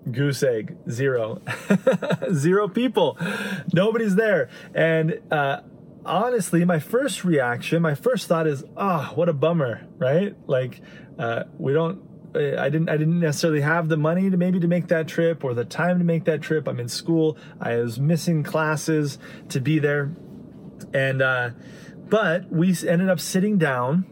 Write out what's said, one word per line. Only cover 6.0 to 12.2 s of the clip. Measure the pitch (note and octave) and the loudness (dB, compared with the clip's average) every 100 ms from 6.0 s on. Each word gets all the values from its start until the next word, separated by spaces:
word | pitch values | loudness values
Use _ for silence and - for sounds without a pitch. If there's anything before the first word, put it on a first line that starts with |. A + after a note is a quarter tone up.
honestly, | - E3 A#3+ B3 F3+ E3+ F3 | -4 0 0 0 2 2 4
my | E3 | 2
first | - A#3 C#4 - | 0 0 0 -2
reaction, | F3+ D3+ B2 A#2+ - D#3+ | 0 2 2 -2 0 0
my | E3 | 2
first | C#3+ A#3 A#3+ - | 0 0 -2 0
thought | E3 D#3+ | 2 2
is, | C3+ - - | -2 -8 -4
"Oh, | G3 E3+ B2 | -2 -2 -2
what | C3 E3+ | 0 0
a | |
bummer," | D3 D#3 E3+ C3 G#2 - - | 2 2 2 0 -4 -10 -4
right? | B2+ D#3 G3+ - - | 0 2 0 -6 -2
Like, | B2+ B2+ - - - - - | -2 -2 -10 -20 -20 -20 -6
uh, | A#2 A#2 - - | -4 -4 -6 -6
we | C3 | -2
don't, | D3 E3 G3 - - | 0 0 -4 -14 -20